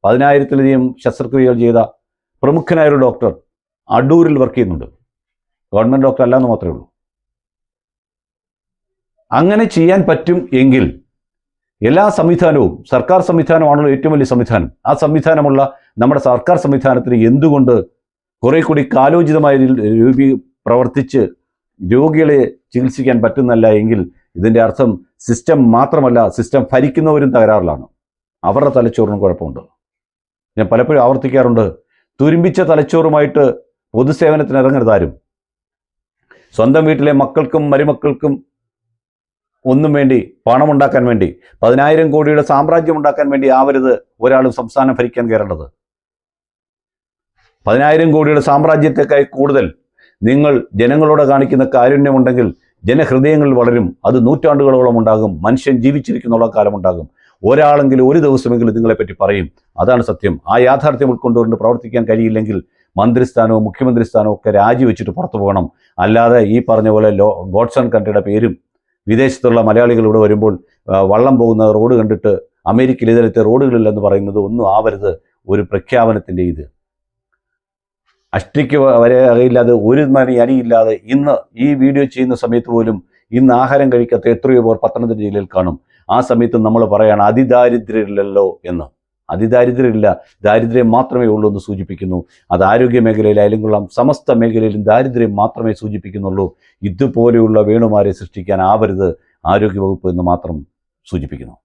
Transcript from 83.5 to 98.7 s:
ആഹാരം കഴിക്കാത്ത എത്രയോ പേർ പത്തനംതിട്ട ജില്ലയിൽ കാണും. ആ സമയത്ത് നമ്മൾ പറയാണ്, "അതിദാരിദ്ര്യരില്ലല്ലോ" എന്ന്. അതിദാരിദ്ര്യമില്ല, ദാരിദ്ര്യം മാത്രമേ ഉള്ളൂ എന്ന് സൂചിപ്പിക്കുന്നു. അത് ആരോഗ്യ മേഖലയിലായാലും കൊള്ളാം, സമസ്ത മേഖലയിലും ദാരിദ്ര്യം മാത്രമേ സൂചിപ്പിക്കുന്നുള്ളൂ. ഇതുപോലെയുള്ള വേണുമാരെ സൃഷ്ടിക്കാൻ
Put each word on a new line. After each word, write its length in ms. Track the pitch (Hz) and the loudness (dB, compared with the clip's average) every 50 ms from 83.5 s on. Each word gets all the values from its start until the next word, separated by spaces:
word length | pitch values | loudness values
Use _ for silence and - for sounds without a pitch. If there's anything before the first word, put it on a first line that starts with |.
| 120 | 4
ആഹാരം 340 | 120 131 123 135 139 139 131 | 2 0 0 0 0 0 2
കഴിക്കാത്ത 340 | 123 120 120 117 - - - - | 0 0 0 0 -2 -2 0 -2
എത്രയോ 320 | 117 113 - 131 131 123 113 | -2 0 0 0 2 2 2
പേർ 140 | 113 113 - | 0 -2 0
പത്തനംതിട്ട 380 | - 113 - 117 117 117 113 107 | -2 -4 -4 -4 -6 -6 -4 -6
ജില്ലയിൽ 260 | 104 104 101 104 98 - | -6 -6 -6 -6 -8 -4
കാണും. 240 | - 92 92 87 76 - _ _ _ _ _ - | -4 -4 -4 -4 -6 -8 _ _ _ _ _ -2
ആ 80 | 98 123 | -2 -2
സമയത്ത് 360 | 127 - 120 117 120 117 - 113 110 | 0 0 0 0 0 0 0 0 0
നമ്മൾ 160 | 110 113 117 113 95 | 0 2 0 0 0
പറയാണ്, 320 | 104 101 110 107 104 104 101 | 2 2 2 2 2 2 2
"അതിദാരിദ്ര്യരില്ലല്ലോ" 1200 | 104 110 131 131 117 120 123 123 123 120 120 107 110 107 110 107 98 101 101 98 101 98 101 98 92 - _ - | 0 2 0 0 2 2 2 2 2 0 -2 -6 -4 -4 -4 -4 -2 -4 -4 -4 -2 0 0 0 0 -4 _ -10
എന്ന്. 220 | 90 90 85 73 67 _ _ _ _ _ _ _ - | -8 -8 -8 -10 -12 _ _ _ _ _ _ _ -12
അതിദാരിദ്ര്യമില്ല, 760 | 80 92 110 113 120 123 123 123 123 123 131 123 110 110 104 101 87 - - _ _ _ 101 | -6 -6 -2 0 2 2 2 0 0 0 -2 0 0 0 0 0 -2 -2 -10 _ _ _ -2
ദാരിദ്ര്യം 440 | 104 107 113 117 117 117 127 120 113 | 0 0 0 0 0 0 0 2 2
മാത്രമേ 360 | 113 123 127 131 123 123 123 113 107 | 2 0 -2 -2 -2 -2 0 0 0
ഉള്ളൂ 140 | 107 107 107 | 0 0 -2
എന്ന് 120 | 101 98 - | -2 -4 -8
സൂചിപ്പിക്കുന്നു. 540 | - 101 95 90 - 95 - 95 92 92 90 - _ _ _ _ _ | -10 -10 -10 -10 -12 -12 -10 -8 -8 -8 -8 -8 _ _ _ _ _
അത് 120 | 87 87 95 | -2 0 2
ആരോഗ്യ 360 | 95 107 120 127 123 117 123 | 2 2 2 2 2 2 2
മേഖലയിലായാലും 600 | 113 113 110 107 107 104 104 101 104 104 110 107 | 0 0 0 0 0 0 2 2 2 0 0 -2
കൊള്ളാം, 220 | 107 110 107 101 101 95 - | -2 -2 -2 -4 -4 -6 -4
സമസ്ത 340 | - 123 143 147 - _ - 131 117 | -2 -2 -2 -2 -4 _ -2 0 0
മേഖലയിലും 420 | 117 117 113 113 110 110 101 104 101 | 0 0 0 -2 -2 -2 -4 -4 0
ദാരിദ്ര്യം 480 | 104 107 123 135 135 120 120 117 107 101 101 | 0 2 2 0 -2 -2 -2 -2 -2 -2 -4
മാത്രമേ 320 | 104 113 - - 113 110 104 - | -4 -4 -4 -6 -6 -6 -6 -6
സൂചിപ്പിക്കുന്നുള്ളൂ. 640 | 110 107 104 101 - 101 92 101 98 95 95 98 95 90 _ _ _ _ _ _ | -8 -10 -10 -10 -12 -12 -12 -10 -8 -6 -4 -4 -6 -6 _ _ _ _ _ _
ഇതുപോലെയുള്ള 800 | 98 101 90 95 135 131 117 117 117 120 117 117 113 110 110 107 | -10 -10 -4 -4 -4 -2 0 0 2 2 4 2 2 2 2 2
വേണുമാരെ 500 | 104 104 110 117 117 110 104 104 101 101 92 - | 2 2 0 0 0 0 0 0 0 -2 -4 -8
സൃഷ്ടിക്കാൻ 420 | 101 - _ 101 87 98 101 92 92 92 | -14 -18 _ -14 -6 -6 -2 -2 0 0